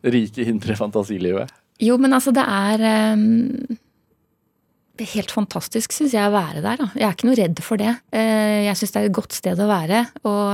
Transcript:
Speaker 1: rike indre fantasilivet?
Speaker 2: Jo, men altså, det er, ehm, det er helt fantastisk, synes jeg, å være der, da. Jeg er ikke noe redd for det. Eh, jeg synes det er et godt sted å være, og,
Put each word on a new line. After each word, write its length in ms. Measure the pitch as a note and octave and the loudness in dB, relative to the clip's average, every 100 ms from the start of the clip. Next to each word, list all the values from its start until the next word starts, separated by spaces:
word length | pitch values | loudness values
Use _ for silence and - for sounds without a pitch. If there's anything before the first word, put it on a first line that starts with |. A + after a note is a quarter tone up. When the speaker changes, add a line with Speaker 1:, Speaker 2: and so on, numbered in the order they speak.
| B2+ | 0
Speaker 1:
rike 320 | A#2+ A2 B2+ A#2 | 2 0 -4 -2
indre 240 | A2 G#2+ G#2+ | -2 -2 -4
fantasilivet? 720 | G#2 G#2+ G2 G2 F2+ G2 B2+ _ _ - A3+ | -2 -2 -2 -2 -2 -2 -6 _ _ -2 2
Speaker 2:
Jo, 80 | B3 | 4
men 160 | C4+ C4 | 4 2
altså, 160 | C4+ B3+ | 2 0
det 80 | |
er, 400 | - G3 G3+ A3 A3 | 2 0 0 2 2
ehm, 880 | A3 G#3+ G#3+ A3 A3+ C4+ C4+ - A3+ _ _ _ _ _ _ _ _ _ _ _ - | 2 2 2 4 2 0 -4 -8 -12 _ _ _ _ _ _ _ _ _ _ _ -12
det 80 | |
er 140 | A3 G#3+ | -6 -6
helt 140 | - - | -4 -4
fantastisk, 560 | G3+ F3 - A3+ - | -4 -6 -4 -4 -4
synes 220 | - D4 A3 | -2 0 2
jeg, 80 | |
å 80 | G#3 | 2
være 300 | G#3 D#3 D#3 | 2 -2 -4
der, 140 | G3 B3 | -4 -2
da. 60 | A3+ C#4 | -4 -2
Jeg 80 | |
er 120 | G#3+ E3+ | -2 0
ikke 100 | A#3 | 2
noe 80 | B3+ | 4
redd 220 | F3 E3 - | 2 -2 -4
for 100 | G#3+ | -2
det. 80 | G#3+ A#3+ - A3 | 0 -2 -4 -2
Eh, 460 | A3 A3 G#3+ G#3 | 2 2 2 2
jeg 140 | G#3 F#3+ | 0 0
synes 140 | G#3 | -2
det 80 | G#3 | 0
er 60 | G#3 | 0
et 60 | F#3 | -2
godt 160 | - - | -4 -6
sted 240 | F#3 F3+ | -4 0
å 60 | G#3 | 2
være, 300 | F#3+ D#3+ G#3+ A#3+ - | 0 2 0 0 -4
og, 200 | G#3+ G3+ G3+ | -2 0 0